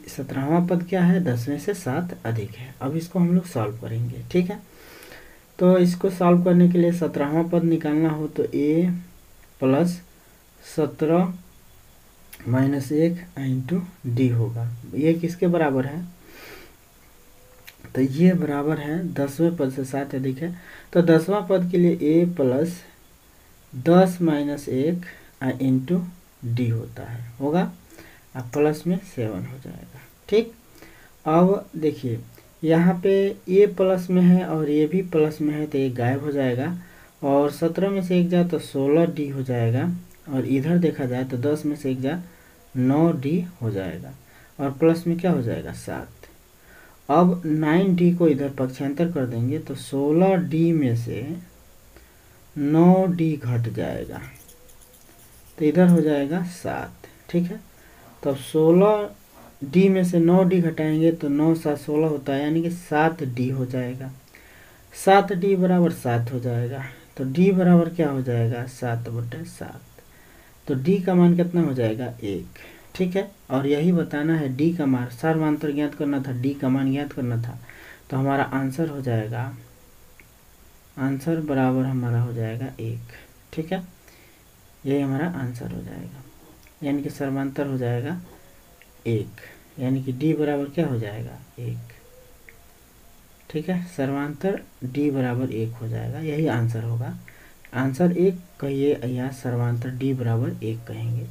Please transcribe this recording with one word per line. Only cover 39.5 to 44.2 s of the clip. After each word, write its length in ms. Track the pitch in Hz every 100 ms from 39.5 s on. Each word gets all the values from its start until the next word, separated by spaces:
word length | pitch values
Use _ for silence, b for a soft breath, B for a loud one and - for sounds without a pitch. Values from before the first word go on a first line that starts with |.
| 123 113 127 175 180 - - -
और 180 | 131 117
इधर 320 | 135 151 175
देखा 260 | 165 143 127
जाए 180 | 123
तो 120 | 131 123
दस 260 | 143 151
में 100 | 151 147
से 140 | 135
एक 100 | 127
जाए 220 | 131 175 180 B B B B
नौ 360 | 127 127 143 165
डी 260 | 139 135 175 175
हो 160 | - 113
जाएगा 420 | 95 92 82 131 -